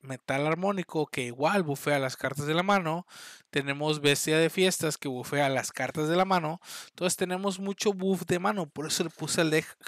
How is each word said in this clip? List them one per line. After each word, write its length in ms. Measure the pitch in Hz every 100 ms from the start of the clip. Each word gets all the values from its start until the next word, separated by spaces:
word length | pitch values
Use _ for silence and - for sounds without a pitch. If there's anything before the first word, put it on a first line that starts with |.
metal 460 | 135 131 - 135 151
armónico, 600 | 165 196 196 - 160 147
que 160 | -
igual 380 | 123 120 151 202
bufea 360 | 156 139 151 143
las 180 | 131 -
cartas 300 | 131 135 147
de 80 |
la 80 | 160
mano. 440 | 185 202 165 165 - - - - _
Tenemos 500 | 143 139 139 151 151
bestia 380 | 143 143 - 160
de 100 | 165
fiestas, 480 | 185 185 - 160 -
que 120 | 143
bufea 420 | 123 117 143 143
las 220 | 131 -
cartas 360 | - 127 156 151
de 80 | 175
la 80 |
mano. 340 | 190 185 156 170 - - -
Entonces 280 | - 180 -
tenemos 400 | 180 180 196 185
mucho 340 | 196 196 220
buff 300 | 190 190 185
de 140 | 170 180
mano, 280 | 196 214 156
por 200 | - 151
eso 180 | -
le 60 | 170
puse 320 | - 156 -
el 80 | 160
deck 160 | 156 - -